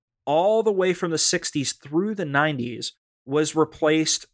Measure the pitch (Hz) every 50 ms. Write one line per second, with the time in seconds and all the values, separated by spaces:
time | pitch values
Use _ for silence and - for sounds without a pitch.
0 | _ _ _ _ - 135 147 160 180 208 220 226 220 220 202 185 185 185 175 -
1 | 185 170 160 151 - - - 175 - - - 151 131 - - - - 139 147 165
2 | 196 214 220 202 175 147 139 139 151 156 147 127 120 123 117 113 120 - - _
3 | _ _ _ _ _ 131 139 151 156 151 - 156 156 156 - - 165 151 156 160
4 | 156 151 - - - -